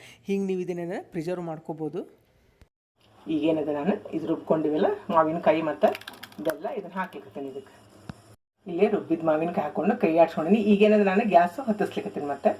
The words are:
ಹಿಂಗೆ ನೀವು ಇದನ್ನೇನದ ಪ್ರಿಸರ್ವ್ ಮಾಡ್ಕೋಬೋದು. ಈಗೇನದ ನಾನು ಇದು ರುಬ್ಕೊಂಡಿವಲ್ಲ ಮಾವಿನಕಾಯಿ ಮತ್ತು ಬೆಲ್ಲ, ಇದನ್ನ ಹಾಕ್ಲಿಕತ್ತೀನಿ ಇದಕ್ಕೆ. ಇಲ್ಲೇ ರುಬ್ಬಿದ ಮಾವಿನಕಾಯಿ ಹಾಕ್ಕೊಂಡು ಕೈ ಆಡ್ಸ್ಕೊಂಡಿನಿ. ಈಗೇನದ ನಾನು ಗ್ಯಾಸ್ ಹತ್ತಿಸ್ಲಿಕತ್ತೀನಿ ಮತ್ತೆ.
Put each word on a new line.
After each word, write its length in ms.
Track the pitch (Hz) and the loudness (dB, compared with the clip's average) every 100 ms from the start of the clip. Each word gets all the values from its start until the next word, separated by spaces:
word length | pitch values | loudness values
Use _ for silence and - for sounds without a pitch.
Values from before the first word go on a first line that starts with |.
| - - - | -16 -20 -4
ಹಿಂಗೆ 180 | 196 196 | -2 -2
ನೀವು 120 | 185 180 | -2 -4
ಇದನ್ನೇನದ 360 | 175 170 202 - | -6 -6 -8 -8
ಪ್ರಿಸರ್ವ್ 320 | 180 160 180 170 | -8 -6 -6 -6
ಮಾಡ್ಕೋಬೋದು. 360 | 156 160 156 156 160 294 _ _ _ _ _ - _ _ _ _ _ - | -10 -10 -8 -6 -6 -10 _ _ _ _ _ -20 _ _ _ _ _ -4
ಈಗೇನದ 420 | 156 151 156 151 147 | 0 2 0 0 -2
ನಾನು 160 | 170 214 - 160 | -2 -2 -4 -8
ಇದು 100 | 151 | -4
ರುಬ್ಕೊಂಡಿವಲ್ಲ 560 | 160 - 160 151 156 196 - - | -6 0 0 2 0 0 -2 0
ಮಾವಿನಕಾಯಿ 480 | 170 156 165 - 156 156 | 2 4 2 2 2 0
ಮತ್ತು 180 | 143 - - - - - - | 2 0 0 -12 -18 -20 -6
ಬೆಲ್ಲ, 220 | - - 208 233 | -4 -4 -6 -8
ಇದನ್ನ 160 | 175 185 | -8 -8
ಹಾಕ್ಲಿಕತ್ತೀನಿ 480 | 185 151 202 147 139 | -8 -10 -14 -12 -10
ಇದಕ್ಕೆ. 220 | 131 135 - - - - - _ - _ _ - | -12 -16 -20 -20 -20 -20 -20 _ -20 _ _ -8
ಇಲ್ಲೇ 160 | 170 214 | 2 2
ರುಬ್ಬಿದ 300 | 196 143 160 160 | 2 -2 -2 2
ಮಾವಿನಕಾಯಿ 360 | 156 165 - 151 | 0 0 -2 -4
ಹಾಕ್ಕೊಂಡು 280 | - 170 240 | -2 0 2
ಕೈ 80 | 165 160 | 2 6
ಆಡ್ಸ್ಕೊಂಡಿನಿ. 360 | 165 - 160 220 202 | 4 4 2 2 4
ಈಗೇನದ 320 | 202 208 214 196 | 6 6 6 4
ನಾನು 160 | 185 233 | 2 4
ಗ್ಯಾಸ್ 240 | 175 175 - 240 | 4 4 -2 -4
ಹತ್ತಿಸ್ಲಿಕತ್ತೀನಿ 600 | 208 180 - 208 - 143 | -2 -2 -4 -8 -8 -6
ಮತ್ತೆ. 180 | 139 - - | -2 -2 -2